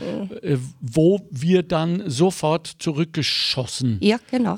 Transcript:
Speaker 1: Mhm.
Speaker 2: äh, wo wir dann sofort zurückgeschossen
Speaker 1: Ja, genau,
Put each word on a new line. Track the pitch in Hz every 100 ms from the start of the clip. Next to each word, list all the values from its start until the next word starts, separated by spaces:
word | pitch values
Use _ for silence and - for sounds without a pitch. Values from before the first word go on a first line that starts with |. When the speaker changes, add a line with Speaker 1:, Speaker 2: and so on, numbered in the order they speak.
Speaker 1:
Mhm. | - - 190 -
Speaker 2:
äh, | 175 139 131 -
wo | 123 156 165 202 -
wir | 127 160 185
dann | 180 170 165 175 202
sofort | 123 185 185 156 165 - -
zurückgeschossen | - 143 165 160 135 - - - 117 - 127 104
Speaker 1:
Ja, | 202 233 -
genau, | 254 220